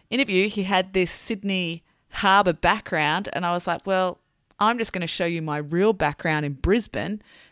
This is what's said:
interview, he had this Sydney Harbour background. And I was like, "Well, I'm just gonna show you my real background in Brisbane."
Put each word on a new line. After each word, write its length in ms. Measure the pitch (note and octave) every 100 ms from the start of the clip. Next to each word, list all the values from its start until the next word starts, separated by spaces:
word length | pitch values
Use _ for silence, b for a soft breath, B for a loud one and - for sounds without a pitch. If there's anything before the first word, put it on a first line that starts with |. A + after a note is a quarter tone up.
| b
interview, 360 | A#3+ B3 F#3 G3+
he 160 | G#3
had 300 | F#3+ F#3+ F#3+
this 160 | F#3+ F3
Sydney 760 | - - G#3 G3+ F#3+ F3 E3 _ _ _
Harbour 420 | - G3+ G3 F#3
background. 720 | D#3+ F3 G3+ - E3 D3+ E3+ G3+
And 100 | -
I 100 | F3
was 120 | F3 F3+
like, 220 | E3+ G3
"Well, 320 | F#3 F#3 - _ _ _ -
I'm 180 | G#3 A#3+
just 160 | A3
gonna 140 | F#3 E3+
show 180 | - E3+
you 160 | E3+
my 160 | D#3 D3
real 360 | D3 E3+ G#3+
background 520 | G3 D3+ - E3 D3+ D3
in 80 |
Brisbane." 680 | C3+ F3 A3+ - A2 D3 G#3+ b b b